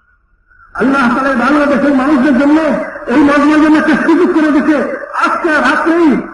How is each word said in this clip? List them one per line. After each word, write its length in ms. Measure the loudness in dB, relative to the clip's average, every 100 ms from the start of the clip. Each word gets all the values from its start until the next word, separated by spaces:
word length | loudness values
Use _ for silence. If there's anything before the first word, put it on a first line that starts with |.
| _ _ _ _ _ _ -14
আল্লাহ 400 | -4 -2 0 0
তাআলা 200 | -2 -2
বাংলাদেশের 600 | -2 0 0 0 0 0
মানুষদের 440 | 0 0 0 2 2
জন্য, 220 | 2 2 0 -4 -6 -10 -2
এই 160 | 2
মজমার 380 | 2 2 2 2
জন্য 140 | 4 2
একটা 200 | 2 0 0
সুযোগ 260 | 2 2
করে 180 | 0 0
দিতে, 240 | 0 0 0 -2 -8 -10 -4
আজকে 240 | -4 -2 -2
রাত্রেই 600 | 0 0 0 0 2 2 0 -4